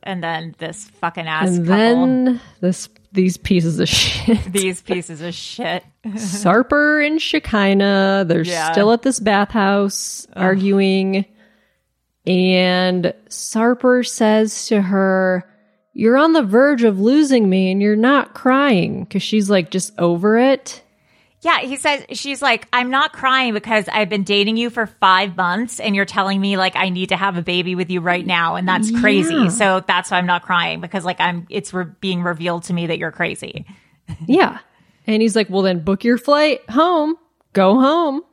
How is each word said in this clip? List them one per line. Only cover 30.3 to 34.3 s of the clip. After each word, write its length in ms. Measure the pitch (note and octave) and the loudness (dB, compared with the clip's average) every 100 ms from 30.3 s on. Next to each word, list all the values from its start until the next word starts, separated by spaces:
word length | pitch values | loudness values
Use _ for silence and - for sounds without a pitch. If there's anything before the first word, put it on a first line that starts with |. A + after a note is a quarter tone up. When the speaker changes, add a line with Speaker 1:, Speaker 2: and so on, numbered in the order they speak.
| F3 | -2
Speaker 1:
crying 360 | - F3+ E3+ E3 | 0 -2 -2 -6
because, 220 | F3 G3 F3 | -8 -6 -6
like, 140 | F3 | -2
I'm, 260 | F3 F3 F3 | -2 -4 -8
it's 240 | F#3+ - | -10 -8
re-, 120 | F#3 E3+ - | -8 -8 -8
being 240 | F#3+ F3+ | -6 -4
revealed 400 | F3 E3 F3 F3 E3+ | -4 -4 -4 -6 -4
to 80 | |
me 140 | F3 E3+ | -4 -4
that 100 | E3 | -4
you're 140 | E3 | -6
crazy." 540 | - E3+ - - - - G3 _ _ - | -6 -6 -6 -12 -14 -16 -20 _ _ -18
<laughs> 180 | - | -14
Speaker 2:
Yeah. 340 | E3 | 0